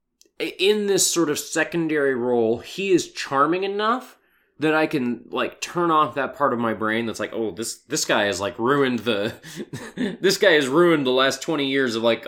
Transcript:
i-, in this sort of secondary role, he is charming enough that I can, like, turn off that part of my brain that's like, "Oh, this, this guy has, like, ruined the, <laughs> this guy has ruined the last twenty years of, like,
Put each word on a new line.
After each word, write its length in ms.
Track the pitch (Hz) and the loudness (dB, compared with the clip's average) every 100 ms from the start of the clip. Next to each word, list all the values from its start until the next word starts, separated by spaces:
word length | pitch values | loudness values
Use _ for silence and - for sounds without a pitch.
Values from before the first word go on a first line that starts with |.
| _ _ _ - | _ _ _ -10
i-, 140 | 160 - | -8 -2
in 280 | 185 214 202 | 0 2 2
this 200 | 190 - | 2 2
sort 220 | 170 156 | 0 0
of 100 | 139 | -2
secondary 760 | - 165 156 170 160 151 139 127 | -4 -4 -2 -2 0 0 0 0
role, 420 | 123 120 113 120 | 0 2 2 0
he 320 | - - 196 | -4 -6 2
is 200 | 175 - | 2 2
charming 500 | - - - 147 180 | -8 -4 2 2 2
enough 540 | 196 202 214 254 254 - _ _ _ - | -2 -2 0 -2 -4 -20 _ _ _ -4
that 140 | 156 | 0
I 140 | 156 151 | 2 2
can, 380 | 151 123 120 - | 0 -2 -4 -6
like, 320 | 123 117 - | -6 -6 -6
turn 300 | - 170 170 | -8 -2 2
off 240 | 156 147 127 | 4 2 0
that 200 | 127 - | -6 0
part 160 | 139 | 0
of 80 | 120 | 0
my 140 | 117 | -2
brain 320 | 104 110 110 117 | -2 -2 -2 -2
that's 140 | 101 | -4
like, 120 | 104 | -6
"Oh, 200 | 107 110 | -4 -6
this, 240 | 87 117 - | -6 -8 -10
this 220 | - 151 - | -8 -4 0
guy 180 | 127 101 | 2 2
has, 160 | 92 | 0
like, 160 | 101 92 | -4 -2
ruined 420 | 117 143 135 120 | 2 4 2 0
the, 360 | 107 104 107 - - - - 131 - - | 0 0 -2 -6 -14 -14 -12 -12 -10 -6
<laughs> 240 | 226 175 | -6 0
this 180 | 180 185 | 0 4
guy 160 | 202 | 4
has 140 | 156 131 | 4 4
ruined 380 | 147 175 160 131 | 4 4 4 2
the 60 | |
last 300 | 127 135 123 | 2 2 0
twenty 240 | - 156 139 | -4 -2 0
years 260 | 139 131 113 | 0 0 0
of, 80 | |
like, 240 | 117 113 | 2 0